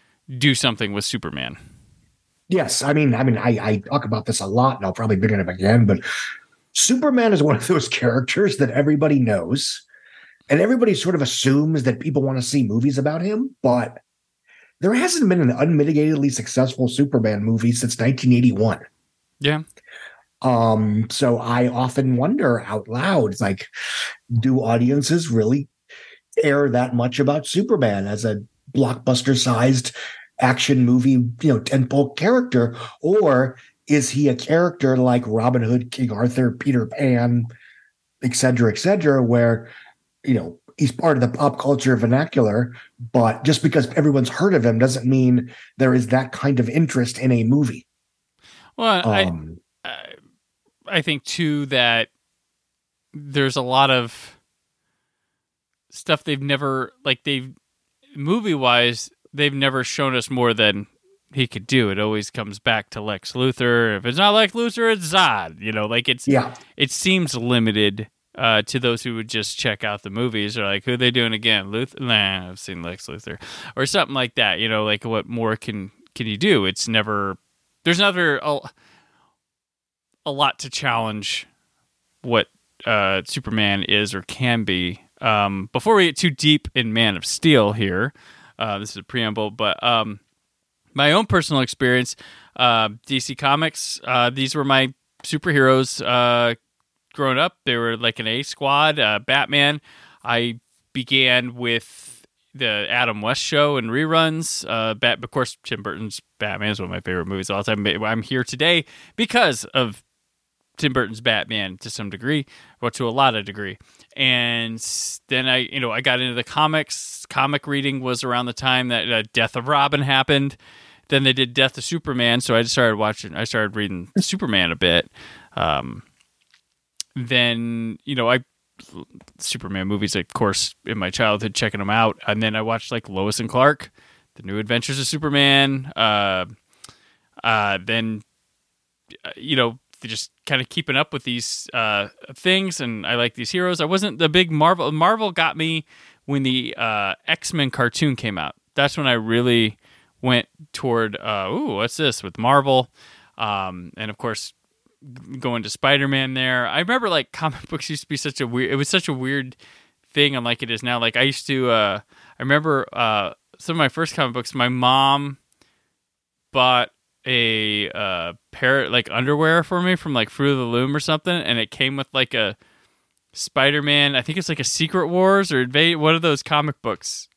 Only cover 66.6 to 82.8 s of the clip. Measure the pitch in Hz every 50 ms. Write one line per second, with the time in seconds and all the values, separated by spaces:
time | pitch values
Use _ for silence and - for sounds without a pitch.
66.6 | - _ _ - 143 135 - - - 185 190 185 175 139 127 123 117 123 123 120
67.6 | 113 110 104 107 104 101 101 107 107 - _ _ _ _ - - 127 117 110 107
68.6 | 104 - - 131 123 120 117 113 - 127 117 113 110 113 - 110 101 - - -
69.6 | - 123 104 - - 107 104 101 - 101 98 113 123 123 110 107 104 104 107 120
70.6 | 104 98 98 101 - 127 123 120 127 123 120 127 117 113 110 104 110 113 110 101
71.6 | 95 98 104 113 131 - - - 139 120 113 107 101 98 95 95 92 90 92 -
72.6 | - - 95 87 85 85 90 - - - 71 101 - - 82 - - - - -
73.6 | - - - 123 135 135 - 202 156 - 139 131 127 120 - 127 113 101 90 82
74.6 | 110 113 110 107 107 107 104 104 - 117 113 107 - - 117 117 113 110 110 -
75.6 | - - 107 104 95 98 _ _ _ _ - - 123 110 104 101 160 208 180 120
76.6 | 98 92 - - - 117 113 110 104 110 104 101 98 98 92 - _ _ _ _
77.6 | _ _ _ _ - 165 170 175 202 202 180 180 175 156 143 123 - 151 147 139
78.6 | - 135 - _ _ _ _ _ _ _ _ _ _ _ _ _ _ _ _ _
79.6 | _ _ _ _ _ _ _ _ _ _ _ _ - 151 139 139 147 135 - -
80.6 | - 131 - - 147 139 117 117 113 110 104 107 98 - - - - _ _ _
81.6 | _ _ _ _ _ _ _ _ _ _ _ _ - 127 117 110 - - _ _
82.6 | _ _ _ -